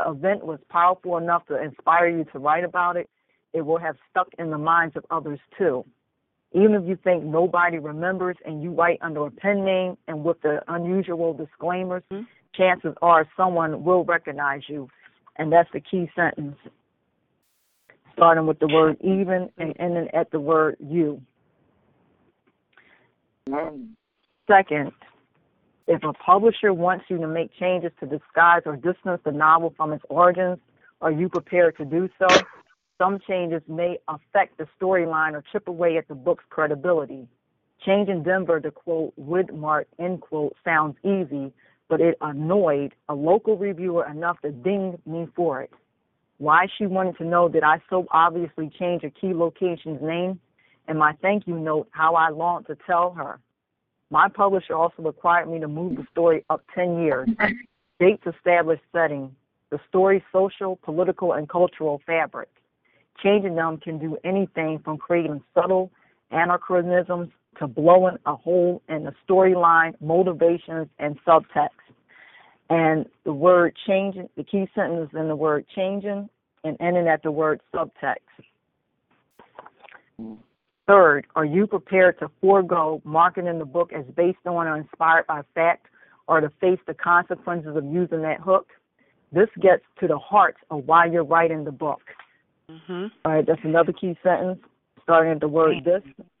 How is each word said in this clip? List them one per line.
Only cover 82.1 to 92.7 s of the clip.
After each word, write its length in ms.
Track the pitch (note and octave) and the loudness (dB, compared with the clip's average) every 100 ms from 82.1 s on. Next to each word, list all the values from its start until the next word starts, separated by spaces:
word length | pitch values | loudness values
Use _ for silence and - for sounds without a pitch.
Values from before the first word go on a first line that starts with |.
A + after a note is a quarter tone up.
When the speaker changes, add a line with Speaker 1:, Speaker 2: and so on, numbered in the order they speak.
| E3+ | 2
Speaker 1:
to 100 | D3+ _ | -6 _
forego 600 | F#3+ G3 F3 F3 D#3 D#3 D3+ | 4 4 4 0 -2 -4 -2
marketing 540 | D#3 F3 F3 F3 E3 | 2 2 0 -6 -6
the 60 | D3 | -6
book 260 | E3+ E3+ | -4 -4
as 100 | D#3+ B2+ C#3 | -6 -6 -2
based 240 | F3 F#3 F3+ | 0 -2 -6
on 220 | E3+ E3 | -4 -4
or 100 | D3+ | -6
inspired 500 | D3+ - D#3+ E3 - | -8 -2 2 2 2
by 140 | D3+ C#3+ - | -6 -6 -2
fact 300 | E3 - _ _ _ _ - | 0 0 _ _ _ _ 0
or 140 | D#3+ | 0
to 80 | D3+ - | 0 -2
face 200 | F#3 F#3 - | -2 -2 -4
the 60 | |
consequences 840 | D#3 F3 F3 F3+ F3+ - F3 D3+ D3+ | -6 0 0 0 -6 -8 -8 -6 -8
of 100 | C#3 | -4
using 360 | E3+ F3 E3 | -4 -2 -4
that 160 | D#3 D3+ | -4 -4
hook? 260 | E3+ F#3 - _ _ _ _ _ _ | 0 0 0 _ _ _ _ _ _
This 160 | D#3 G#3+ - | 0 0 2
gets 220 | F#3 E3 _ - | 4 4 _ -6
to 80 | F3 | -2
the 100 | D3 | -2
heart 380 | - G3+ F3 - - | 2 4 4 0 -10
of 160 | D3+ C3 | -8 2
why 180 | E3 E3+ | 4 4
you're 180 | E3+ | 2
writing 400 | D3 E3 E3 D#3+ | 2 2 2 -2
the 80 | D3+ | -8
book. 300 | C3 D3+ - - - - _ _ _ | -6 -6 -6 -10 -20 -20 _ _ _
Speaker 2:
Mm-hmm. 360 | - | -20